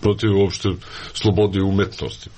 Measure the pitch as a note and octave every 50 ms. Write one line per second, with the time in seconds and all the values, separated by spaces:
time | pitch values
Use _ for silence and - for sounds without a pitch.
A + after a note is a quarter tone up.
0 | - G#2 G2+ G2+ - G#2+ G2+ G2 G2+ F#2 E2+ - - G2+ F2+ F2+ - - - -
1 | - - - - - A2 G2 G2+ G#2 G2+ F#2 G2 F#2+ G2 F#2+ G2 G2 - - -
2 | D2 - - - - - -